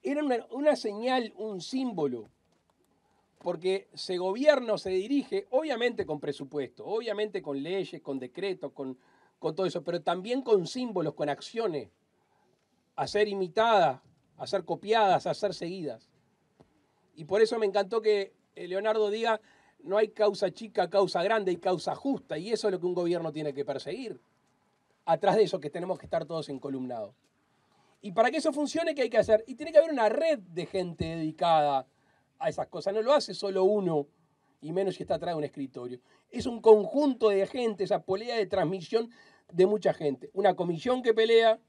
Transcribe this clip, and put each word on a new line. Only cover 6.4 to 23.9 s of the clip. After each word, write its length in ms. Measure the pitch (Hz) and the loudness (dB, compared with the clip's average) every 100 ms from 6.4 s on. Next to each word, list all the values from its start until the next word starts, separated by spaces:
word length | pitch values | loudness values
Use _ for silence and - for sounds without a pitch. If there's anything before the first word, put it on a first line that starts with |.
| 139 147 127 - 120 | -8 -6 -8 -10 -6
obviamente 560 | 214 233 202 208 202 | -4 -4 -4 -4 -4
con 200 | 156 139 | -6 -8
leyes, 400 | 147 196 185 175 | -4 -6 -6 -10
con 160 | - 135 | -8 -8
decretos, 540 | 123 - 196 185 143 | -8 -8 -6 -6 -10
con, 260 | - 135 127 _ _ _ _ | -10 -10 -10 _ _ _ _
con 160 | 156 | -6
todo 140 | 160 185 | -2 -2
eso, 160 | 180 | -2
pero 180 | 156 170 | -6 -4
también 400 | 170 180 196 247 | -2 -4 -2 -4
con 240 | 254 208 165 | 2 2 2
símbolos, 480 | 254 247 185 156 | -6 -6 -4 -4
con 140 | - 147 | -4 -4
acciones, 640 | 143 - 226 220 151 101 _ _ _ _ _ _ _ _ _ _ - | -4 -8 -4 -4 -4 -10 _ _ _ _ _ _ _ _ _ _ -8
a 100 | 139 | -2
ser 220 | 208 208 | 0 0
imitadas, 720 | 196 185 185 226 214 165 - _ _ _ _ | 0 -2 0 4 6 4 0 _ _ _ _
a 100 | 131 | -6
ser 160 | 196 | -6
copiadas, 640 | 175 170 196 226 202 160 180 | -4 -8 0 2 4 4 0
a 60 | |
ser 200 | 151 202 | -2 -4
seguidas. 560 | 170 170 190 151 113 _ _ _ _ _ _ _ _ _ _ _ - | -4 -8 -8 -8 -10 _ _ _ _ _ _ _ _ _ _ _ -18
Y 100 | 156 | -2
por 160 | 196 | 4
eso 180 | 220 233 | 4 4
me 60 | 214 | 2
encantó 360 | 196 196 226 | 2 0 0
que, 320 | 214 208 196 _ _ - | 2 2 0 _ _ -16
eh, 120 | 175 | -8
Leonardo 420 | 190 214 220 208 | -4 0 0 0
diga, 320 | 214 226 214 _ _ _ _ | 0 0 -2 _ _ _ _
"No 180 | 147 202 | -2 0
hay 100 | 220 | 0
causa 420 | - 208 196 190 | 2 0 2 -4
chica, 380 | - 226 202 180 | -4 -8 -2 0
causa 320 | 196 190 175 | 2 2 0
grande, 300 | 185 226 190 | 0 0 0
hay 60 | 170 | -2
causa 380 | 190 180 - 147 | -2 -2 -4 -6
justa", 420 | 269 254 - 156 | -4 -4 -4 -10
y 160 | 196 | -4
eso 160 | 220 214 | -2 -2
es 20 | |
lo 80 | 185 | -2
que 60 | 175 | -2
un 80 | 180 | -2
gobierno 380 | 170 175 160 | 0 -2 -4
tiene 200 | 147 151 | -6 -6
que 120 | 135 139 | -6 -6
perseguir. 560 | 135 139 | -6 -8